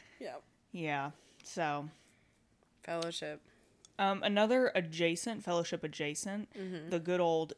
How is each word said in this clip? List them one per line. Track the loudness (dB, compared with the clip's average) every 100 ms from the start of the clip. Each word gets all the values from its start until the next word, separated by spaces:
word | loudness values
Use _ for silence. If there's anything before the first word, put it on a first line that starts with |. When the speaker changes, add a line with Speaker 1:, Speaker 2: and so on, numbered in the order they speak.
| -20 -12
Speaker 1:
Yep. | -12 -12 -16 _ _
Speaker 2:
Yeah. | -6 -2 -2 -4 -8 -20 -20
So. | -8 -2 0 -2 -6 -12 _ _ _ _ _ _ _ _
Speaker 1:
Fellowship. | -6 -4 -4 -6 -8 -10 -16 _ _ _ -10 0
Speaker 2:
Um, | 2 2
another | 2 4 6 6 4
adjacent, | 2 0 2 2 2 -2 -4
fellowship | 0 0 0 -2
adjacent, | -4 -4 -4 -4 -4 -6 -8
Speaker 1:
Mm-hmm. | -8 -8 -8 -2
Speaker 2:
the | -2
good | 2 4
old | 4 4 0